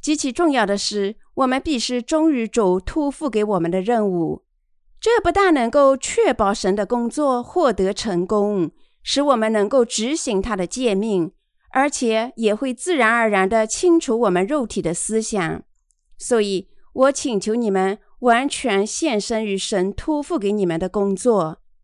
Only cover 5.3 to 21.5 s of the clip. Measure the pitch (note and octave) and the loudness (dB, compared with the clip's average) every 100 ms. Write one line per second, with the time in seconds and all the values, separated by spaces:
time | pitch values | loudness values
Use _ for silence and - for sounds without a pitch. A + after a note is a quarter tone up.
5.3 | F4 G4 D4+ A#3 D4 C#4 C4+ - - G#4+ | 2 4 2 2 4 4 4 -2 0 2
6.3 | B3 G3+ G3 G3 G3+ G3+ A#3+ A#3 C4 D4 | 2 0 0 0 -2 -2 -2 -2 -2 0
7.3 | B3 A#3+ - D4+ G3+ F#3+ G3+ A#3 F3 F3+ | 0 -2 0 2 2 -2 -2 -4 -2 0
8.3 | G#3+ G#3 G3+ E3+ _ _ _ - - C#4+ | 0 0 0 -2 _ _ _ -4 -2 2
9.3 | B3 A3 A3 G3+ C4 A#3+ - A3 D#4+ - | 2 2 0 2 2 2 0 -2 -4 -2
10.3 | G3 G#3 G#3 F3 - B3+ F#3+ A3 G3 D#3 | -2 -2 -4 -6 -4 -2 0 0 0 -2
11.3 | _ _ _ _ C4 C#4+ - A#3+ A3 A#3+ | _ _ _ _ -2 -2 0 0 0 -2
12.3 | - A3+ D#4 C4+ B3+ - E4+ A3+ A#3 A3+ | -2 0 0 -2 -6 -2 2 2 4 2
13.3 | G3+ F#3+ A3+ A3 - F4+ E4 - A3+ A#3 | 2 2 2 0 0 4 4 2 0 2
14.3 | F3+ F#3+ D4+ A3+ - D#3+ E3 - A3 A3 | 2 0 -2 -2 -4 -4 -4 -4 -4 -2
15.3 | G#3+ D#3+ D#3+ - _ _ _ _ - - | -4 -4 -6 -12 _ _ _ _ -16 -2
16.3 | A#3+ G#3 F#3+ - - - - C4 C#4 D4 | 0 0 -4 -6 -20 -18 0 2 2 -2
17.3 | G#3+ G3 A3+ A3+ F#3+ F#3+ G3+ _ - B3 | -2 -2 -2 0 0 0 -4 _ -4 2
18.3 | A#3 C4+ - B3+ G3 G#3 - E4 A3 G3 | 2 2 -4 -2 0 0 -2 -2 -2 -2
19.3 | A3 A3 G3 - G3+ F#3 G3+ - D4+ C#4+ | -4 -2 -4 -2 -2 -2 -4 -2 -4 -2
20.3 | E4+ G3 G#3 F#3 E3 F#3 G#3 G3+ G3 B3 | -2 0 0 0 0 -2 -2 -2 0 2
21.3 | G#3+ D#3+ | 2 0